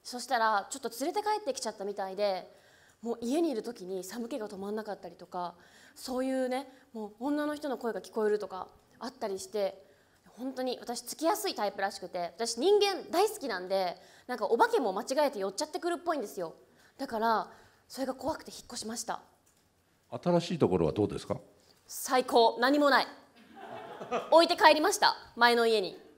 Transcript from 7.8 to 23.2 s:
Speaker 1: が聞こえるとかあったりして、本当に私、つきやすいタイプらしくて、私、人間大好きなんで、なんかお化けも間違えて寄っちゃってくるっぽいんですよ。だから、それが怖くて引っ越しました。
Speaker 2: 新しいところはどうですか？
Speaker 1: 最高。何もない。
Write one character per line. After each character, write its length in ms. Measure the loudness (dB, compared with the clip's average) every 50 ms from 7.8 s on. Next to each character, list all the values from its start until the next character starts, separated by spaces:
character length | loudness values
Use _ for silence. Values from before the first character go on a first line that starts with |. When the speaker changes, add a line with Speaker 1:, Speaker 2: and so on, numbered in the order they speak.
| -4 -4 -6
Speaker 1:
が 80 | -6
聞 100 | -10 -6
こ 140 | -4 0 0
え 40 | 2
る 100 | 0 0
と 80 | -2
か 200 | -6 -8 -10 -10 -12 -14 _ _ _ _ -12
あ 80 | -12
っ 40 | -12
た 160 | -8 -8 -6
り 100 | -6 -6
し 100 | -8 -10
て、 380 | -6 -2 -2 -2 -2 -4 -8 -20 -20 -20 _ _ _ _ _ _ -20
本 240 | -14 -10 -10 -8 -6
当 80 | -4 -4
に 140 | -4 -4 -6
私、 200 | -6 -8 -8 -8
つ 140 | -8 -12 -8
き 100 | -2 0
や 100 | 0 0
す 120 | 0 -2 -4
い 60 | -2
タ 120 | -2 -2
イ 40 | -2 -2
プ 80 | -2
ら 100 | -4 -4
し 80 | -4 -6
く 100 | -12 -8
て、 240 | -6 -6 -6 -6 -4
私、 200 | -4 -4 -4 -2
人 220 | 2 4 6 6 6
間 320 | 6 2 0 -4 -6 -2
大 160 | 2 2 2
好 100 | 2 0
き 100 | -4 -6
な 120 | -6 -6 -6
ん 80 | -4
で、 300 | -2 0 0 0 -2 -4 -8 -16 -20 -20 -20 _
な 80 | -8 -6
ん 20 |
か 100 | -4 0
お 100 | 0 4
化 120 | 4 4 4
け 100 | 4 2
も 140 | 2 2 -2
間 100 | -2 -4
違 240 | -2 2 2 2
え 40 | 2
て 80 | 0 -2
寄 80 | -6
っ 60 | -4 -4
ち 80 | -6
ゃ 40 | -8
っ 20 |
て 120 | -6 -6 -4
く 100 | -4 -4
る 60 | -4
っ 20 |
ぽ 160 | -2 -2 -4 -2
い 40 |
ん 40 | -2
で 60 | -4
す 120 | -6 -6 -8
よ。 160 | -8 -8 -10 -16 -20 _ _ _ _ -20 _
だ 80 | -12 -8
か 140 | -6 -4 0
ら、 320 | 2 2 2 2 0 -4 -12 -20 -20 -20 _ _ _
そ 120 | _ -8 -6
れ 80 | -4
が 80 | -6 -6
怖 200 | -4 -4 -4 -4
く 80 | -6 -8
て 80 | -16
引 80 | -16 -16
っ 20 | -16
越 100 | -14 -12
し 100 | -10 -10
ま 80 | -8 -8
し 60 | -8 -6
た。 180 | -8 -8 -8 -10 _ _ _ _ _ _ _ _ _ _ _ _ _ _ _ _ _
Speaker 2:
新 320 | -12 -2 2 4 4 4
し 140 | 4 2 2
い 20 |
と 100 | 4 4 6
こ 80 | 6
ろ 100 | 6 4
は 60 | 4 4
ど 120 | 2 0
う 20 |
で 120 | 0 0 -6
す 80 | -6
か？ 100 | -6 -8 -8 -8 -18 _ _ _ _ _ _ _
Speaker 1:
最 380 | -14 -12 -10 -4 2 2 2 2
高。 340 | 4 4 6 6 6 4 4
何 200 | 2 4 4 6
も 100 | 6 6
な 120 | 4 4
い。 60 | 2 0 -8 -20